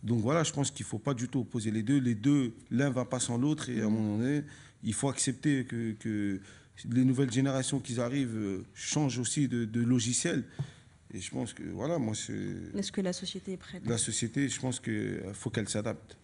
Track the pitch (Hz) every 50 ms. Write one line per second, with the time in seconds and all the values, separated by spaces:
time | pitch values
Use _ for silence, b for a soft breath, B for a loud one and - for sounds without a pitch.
0 | - 110 120 117 101 120 147 170 156 - - 143 139 127 - - 113 - - 107
1 | - 143 139 113 123 123 - 135 113 - - 120 104 110 107 113 110 110 143 143
2 | 127 123 117 104 104 139 143 143 131 117 - - - - - 120 139 143 123 127
3 | 123 - - 123 - - 120 117 123 147 156 151 - 131 120 113 107 107 107 107
4 | 107 107 104 107 120 131 147 147 143 147 B B B B B B - 113 107 -
5 | - 139 131 - - - 127 127 - 151 143 135 123 127 120 117 117 113 113 113
6 | - 113 107 104 104 101 98 95 95 B B B B B B - - 117 117 123
7 | 127 131 131 123 139 123 104 131 135 139 131 135 127 - 143 135 - - 120 117
8 | 120 120 131 143 135 120 113 110 107 98 98 92 98 - - - - - - 151
9 | 151 135 113 123 123 117 - 156 143 120 120 120 117 107 110 117 117 117 127 123
10 | 107 117 123 - - 170 185 151 110 B B B 143 B B B B B B B
11 | - - - 98 95 - - 127 127 107 - - - 90 90 92 110 151 170 160
12 | 127 110 110 - - - 110 101 98 98 95 92 87 85 - 202 196 - - -
13 | 190 180 180 - 190 180 - 185 - - 185 175 - - - 180 - 113 117 110
14 | - - 110 - 120 113 - 147 143 131 - - - 127 123 - - 120 110 107
15 | 107 104 95 78 71 92 101 - - 120 - 120 107 - - 107 107 113 107 -
16 | - - - -